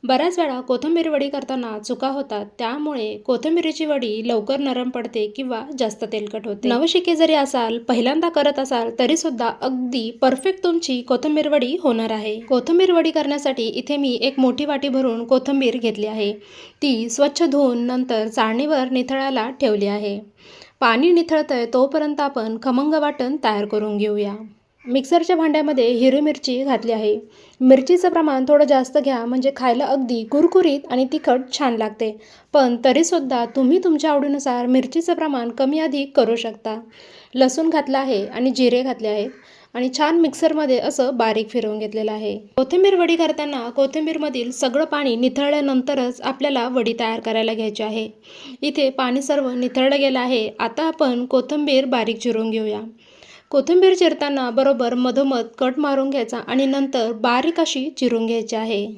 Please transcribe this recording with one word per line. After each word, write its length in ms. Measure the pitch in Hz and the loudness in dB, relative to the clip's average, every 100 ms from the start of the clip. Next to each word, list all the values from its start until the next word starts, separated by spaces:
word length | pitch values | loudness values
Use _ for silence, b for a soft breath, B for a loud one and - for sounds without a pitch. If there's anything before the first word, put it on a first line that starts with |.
बऱ्याच 360 | 247 262 330 359 | 0 0 0 0
वेळा 200 | 320 254 | -2 -4
कोथिंबीर 480 | 254 247 285 339 330 | -4 -2 0 0 0
वडी 200 | 302 277 | -2 -2
करताना 480 | 277 262 262 240 214 | -6 -6 -8 -6 -10
चुका 280 | 214 247 262 | -8 -4 -4
होतात, 380 | 277 277 208 208 - | -4 -6 -8 -8 -8
त्यामुळे 480 | 233 277 302 277 214 208 | -6 -4 -6 -4 -6 -8
कोथिंबीरीची 680 | - 240 277 339 330 311 311 | -4 -2 0 0 0 -4 -2
वडी 420 | 285 233 214 226 | -2 -2 -4 -2
लवकर 320 | 233 208 269 | -2 -2 -2
नरम 300 | 277 254 247 | -2 -2 -4
पडते 360 | 247 233 226 214 | -6 -6 -4 -4
किंवा 340 | 208 254 226 262 277 | -6 -8 -8 -8 -4
जास्त 240 | 226 214 | -4 -4
तेलकट 440 | 220 214 208 214 214 | -8 -6 -6 -8 -8
होते. 200 | 202 247 | -4 0
नवशिके 480 | 240 330 359 359 320 | 2 2 2 0 2
जरी 180 | 320 311 | 4 4
असाल, 420 | 269 262 226 233 | 2 0 -2 -4
पहिल्यांदा 500 | 233 240 240 302 339 | 0 0 2 2 0
करत 300 | 330 285 285 | 2 2 0
असाल, 320 | 269 247 233 233 | -2 -2 -2 0
तरीसुद्धा 520 | 247 320 330 240 233 - | 2 2 0 -2 -4 -2
अगदी 480 | 262 262 254 247 226 233 | -4 -4 -4 -4 -6 0
परफेक्ट 420 | 262 262 381 381 | 2 2 -2 0
तुमची 380 | 349 339 330 254 | 0 0 -2 -4
कोथिंबीर 460 | 247 247 302 302 302 | -2 -2 0 0 2
वडी 280 | 294 247 339 | 2 0 0
होणार 280 | 311 226 226 | 0 0 -2
आहे. 280 | 220 214 214 | -4 -4 -8
कोथिंबीर 520 | 233 254 247 339 370 | 0 -2 2 4 6
वडी 200 | 339 320 | 4 2
करण्यासाठी 560 | 311 277 285 285 262 226 | 0 -2 -2 -2 -2 -4
इथे 280 | - 254 285 | -6 -4 -2
मी 200 | 277 240 | 0 0
एक 180 | 269 269 | -2 2
मोठी 260 | 262 254 294 | 0 2 -2
वाटी 240 | 277 285 | -2 -2
भरून 360 | 262 262 226 233 | 0 0 -2 0
कोथिंबीर 520 | 262 262 277 262 240 | 0 2 0 0 0
घेतली 300 | 226 202 214 | -4 -2 -6
आहे. 240 | 220 208 208 B B B B | -2 -4 -4 B B B B
ती 280 | 285 233 233 | -2 0 -2
स्वच्छ 320 | 233 294 285 | 0 0 2
धुवून 460 | 339 285 269 240 240 | 0 2 2 2 -2
नंतर 400 | 254 254 220 220 | -2 -2 -2 -2
चाळणीवर 640 | 226 220 226 294 302 254 | -2 0 0 0 0 0
निथळायला 580 | 254 254 269 269 262 220 | -2 -2 -2 -2 -2 -4
ठेवली 360 | 262 254 208 202 | -2 0 0 -2
आहे. 320 | 208 208 202 208 _ B B B B | -2 -4 -8 -12 _ B B B B
पाणी 300 | 247 226 330 | 2 4 4
निथळतंय 540 | 339 330 311 302 254 233 | 4 4 0 0 -2 0
तोपर्यंत 460 | 254 269 311 302 294 | 2 2 0 -2 -2
आपण 360 | 285 277 226 226 | -2 -2 -6 -4
खमंग 300 | 269 254 294 | -2 0 2
वाटण 420 | 311 294 294 254 294 | 2 0 -2 -4 -2
तयार 220 | 247 208 208 | -2 -2 -2
करून 320 | 214 214 208 | -2 -2 -2
घेऊया. 360 | 208 208 208 208 220 - _ _ 247 | -2 -2 -4 -6 -14 -20 _ _ -2
मिक्सरच्या 500 | 262 269 339 330 349 | -2 2 2 4 2
भांड्यामध्ये 520 | 320 302 302 262 233 | 2 2 0 2 2
हिरवी 300 | 240 262 269 | 4 4 4
मिरची 360 | 302 294 - 247 | 2 -2 -2 -2
घातली 280 | 277 247 226 | 0 0 0
आहे. 260 | 226 214 214 - B B B | 0 0 0 -4 B B B
मिरचीचं 480 | 254 269 262 359 359 | 6 6 8 4 4
प्रमाण 360 | 330 311 269 262 | 2 2 0 4
थोडं 180 | 294 294 | 6 6
जास्त 320 | 277 254 294 | 4 2 0
घ्या, 280 | 269 247 233 | 0 -2 -2
म्हणजे 260 | 254 254 269 | 0 0 0
खायला 300 | 254 240 285 | 0 2 2
अगदी 380 | 277 247 233 | 0 0 -4
कुरकुरीत 640 | 226 285 339 370 349 277 - | 0 2 4 4 4 0 -2
आणि 160 | 262 262 | -2 0
तिखट 400 | 311 302 254 254 | 0 2 0 0
छान 240 | - 277 226 | -2 -2 0
लागते. 400 | 214 214 220 214 B B B | -4 -4 -6 -6 B B B
पण 240 | 294 254 240 254 | 4 4 4 2
तरीसुद्धा 580 | 240 330 339 269 254 233 269 | 4 4 0 0 -2 -2 2
तुम्ही 240 | 254 359 | 4 4
तुमच्या 280 | 370 311 311 | 4 2 2
आवडीनुसार 540 | 285 285 285 269 247 247 | 2 0 -2 -2 -2 2
मिरचीचं 460 | 254 254 320 330 | 2 2 -2 0
प्रमाण 360 | 330 311 262 233 | -2 0 -2 -4
कमी 300 | 233 269 311 | -2 0 0
अधिक 360 | 320 277 277 277 | -2 -2 0 2
करू 180 | 226 233 | 2 0
शकता. 440 | 226 220 220 220 226 B B B B 247 | -4 -8 -8 -8 -12 B B B B 2
लसूण 340 | 262 262 320 | 2 2 0
घातला 300 | 320 285 269 | 0 0 -2
आहे 260 | 269 214 208 | 0 -2 -2
आणि 260 | - 254 | -2 -2
जिरे 300 | 254 247 247 | 2 2 2
घातले 260 | 262 247 220 | -2 -4 -4
आहेत 220 | 214 220 - B B B 233 | -4 -4 -8 B B B -6
आणि 140 | 254 254 | -4 0
छान 220 | 302 330 | 2 4
मिक्सरमध्ये 580 | 320 254 320 311 294 247 | 2 2 -2 0 0 0
असं 380 | - 262 247 247 | 0 -2 -2 0
बारीक 320 | 226 214 214 | 0 0 -2
फिरवून 300 | 247 220 214 | -4 -4 -6
घेतलेलं 320 | 214 214 220 | -6 -4 -4
आहे. 260 | 214 214 208 - - | -4 -6 -8 -6 -2
कोथिंबीर 380 | 262 359 392 381 | 0 4 4 4
वडी 200 | 339 330 | 2 2
करताना 440 | 320 302 294 277 233 | 2 0 -4 -6 -6
कोथिंबीरमधील 840 | 240 269 311 311 320 302 254 233 | -2 0 0 -4 -4 -4 -4 -6
सगळं 340 | 254 269 262 311 | -2 0 0 0
पाणी 300 | 294 277 226 | -2 -2 0
निथळल्यानंतरच 1080 | 254 254 285 294 277 262 254 277 247 247 | 0 0 0 0 2 0 0 -2 -2 -4
आपल्याला 460 | - 269 285 269 240 | -6 -2 -2 -2 -2
वडी 260 | 254 233 233 | 0 -2 -2
तयार 200 | 226 226 | -4 -4
करायला 340 | 226 220 220 | -2 -2 0
घ्यायची 300 | 220 220 208 | -2 -4 -4
आहे. 240 | 220 220 220 - B B B 254 | -6 -4 -8 -12 B B B -6
इथे 280 | 294 285 269 | -4 0 0
पाणी 320 | 262 254 254 | 0 -2 -2
सर्व 280 | 269 294 262 | 0 0 0
निथळलं 500 | 247 247 254 262 277 | -2 -2 2 2 4
गेलं 200 | 269 254 | 2 0
आहे. 300 | 247 254 214 - | 0 0 -2 -4
आता 240 | - - | -6 -2
आपण 420 | 320 320 277 240 254 | -2 0 0 0 0
कोथिंबीर 600 | 262 254 294 294 269 269 | 0 0 -2 2 2 2
बारीक 340 | 247 220 220 | 0 -2 -2
चिरून 300 | 240 220 220 | -2 -2 -2
घेऊया. 320 | 220 214 208 226 - B B B B B | -2 -4 -6 -8 -18 B B B B B
कोथिंबीर 420 | 285 277 359 381 | 0 4 6 6
चिरताना 560 | 370 349 302 294 277 247 | 6 2 2 -2 -2 -2
बरोबर 440 | 233 269 262 240 | 2 2 2 0
मधोमध 520 | 247 247 240 277 254 226 - | 0 0 2 0 0 -4 -2
कट 180 | 262 254 | -2 0
मारून 300 | 294 269 269 | 0 0 0
घ्यायचा 280 | 277 226 240 | -2 -4 -6
आणि 280 | - 254 269 | -4 0 2
नंतर 460 | 277 269 269 220 | 0 0 0 -2
बारीक 460 | 220 233 240 311 330 | -2 0 2 0 0
अशी 300 | 320 269 269 - | 0 -2 -6 -2
चिरून 280 | 247 226 226 | 0 0 0
घ्यायची 300 | 233 214 226 | -2 -4 -6
आहे. 320 | 220 208 208 | -2 -4 -4